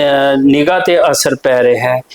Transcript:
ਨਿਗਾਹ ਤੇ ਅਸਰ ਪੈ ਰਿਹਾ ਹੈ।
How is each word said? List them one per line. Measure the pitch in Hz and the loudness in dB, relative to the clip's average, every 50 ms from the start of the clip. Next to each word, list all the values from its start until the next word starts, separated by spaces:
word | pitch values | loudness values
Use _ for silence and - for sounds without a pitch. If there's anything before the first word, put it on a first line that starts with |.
| 147 143 143 139 139 139 135 | 0 0 0 0 0 0 0
ਨਿਗਾਹ | 135 135 139 139 147 147 156 180 185 | 0 2 2 2 2 2 0 0 0
ਤੇ | 180 - 175 175 - 156 | 0 0 0 2 2 0
ਅਸਰ | 139 - - 147 135 123 - | 0 0 -2 -2 -4 -2 -2
ਪੈ | 135 127 123 123 | -2 0 2 2
ਰਿਹਾ | 123 120 110 123 127 127 | 0 0 0 -2 -4 -4
ਹੈ। | 127 - - - | -4 -6 -8 -6